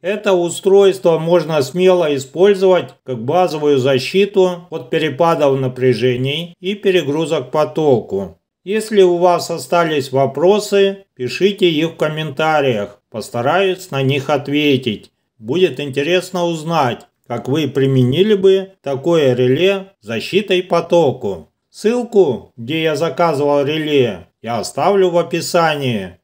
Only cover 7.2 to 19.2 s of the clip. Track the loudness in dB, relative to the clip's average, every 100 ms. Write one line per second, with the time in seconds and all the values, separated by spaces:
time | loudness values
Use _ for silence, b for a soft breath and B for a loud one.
7.2 | -2 -4 -4 -2 -2 0 2 2 0 -8
8.2 | -8 -14 _ _ -6 -6 -2 4 4 4
9.2 | 2 2 -2 -8 -2 0 0 -2 -2 -2
10.2 | -2 2 2 2 0 0 0 -2 _ _
11.2 | -8 0 -2 2 0 0 -4 -2 -4 -4
12.2 | -8 -4 0 2 0 -2 -6 -12 _ -12
13.2 | -8 -4 0 0 0 -4 -6 -4 -2 -2
14.2 | -2 -4 -2 0 2 0 -2 -8 -12 _
15.2 | _ _ -6 0 0 -2 -8 -4 0 -2
16.2 | -2 -4 -2 -4 -2 0 0 -2 -12 _
17.2 | _ -8 -4 -2 -2 0 2 2 2 2
18.2 | 2 4 4 2 -2 _ -8 -4 0 2